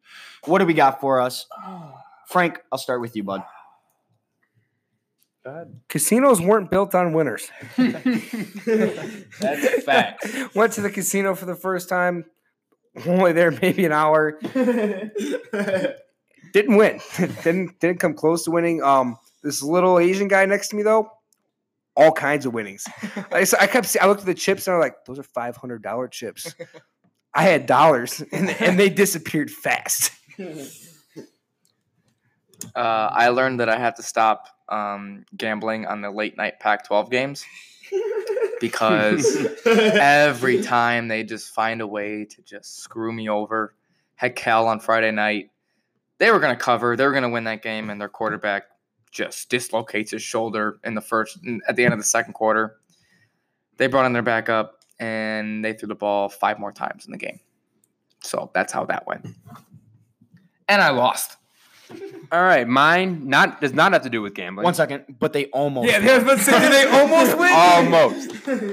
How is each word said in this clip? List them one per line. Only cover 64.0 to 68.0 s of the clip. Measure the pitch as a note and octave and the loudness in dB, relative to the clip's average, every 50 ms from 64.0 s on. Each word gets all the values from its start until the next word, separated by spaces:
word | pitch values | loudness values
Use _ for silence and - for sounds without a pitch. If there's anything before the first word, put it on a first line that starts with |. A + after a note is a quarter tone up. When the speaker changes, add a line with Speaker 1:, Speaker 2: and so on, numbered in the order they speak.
Speaker 4:
to | B2 B2+ | 0 0
do | A2+ A2+ | -4 -4
with | G#2+ G2+ G2+ | -6 -6 -8
gambling. | - F#2 F2+ F#2+ G2 | -10 -10 -10 -6 -2
Speaker 1:
One | G#2+ F3 F3 | -2 0 2
second, | - D#3 C#3+ C#3 C#3 - - C3+ A#2 | 0 -2 -2 -2 -12 -12 -18 -8 _
but | D#3 D3+ | -4 -2
they | - C#3+ C#3 | -2 -4 -6
almost | - - C3 C#3+ C#3+ C#3 B2+ A#2 A#3+ | -4 -4 -2 -2 -2 -2 0 0 2
Speaker 3:
Yeah, | A3 G#3 | 2 4
they, | G3+ B3 C4 B3 A3+ | 4 6 4 6 6
Speaker 1:
won. | C4 C4+ | 4 2
Speaker 3:
they, | G#3+ G3+ - A#3 A3 B3 C4 | 2 4 4 4 6 6 6
they | C#4 C#4 C#4 | 6 6 6
almost | - B3+ C#4 C#4+ - D#4+ E4 E4 - D4+ | 6 6 6 6 6 6 4 6 4 4
win. | D#4 F4 F4+ | 4 4 4
Speaker 4:
Almost. | F4+ E4 - F4+ F3 F3 - - E3+ E3 | 6 8 8 8 8 6 6 6 6 6